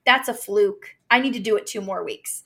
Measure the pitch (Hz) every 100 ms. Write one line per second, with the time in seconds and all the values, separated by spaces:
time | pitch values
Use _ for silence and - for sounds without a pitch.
0 | 254 262 254 240 - 202 202 - - -
1 | - 247 269 233 214 214 - 214 190 185
2 | 165 101 - -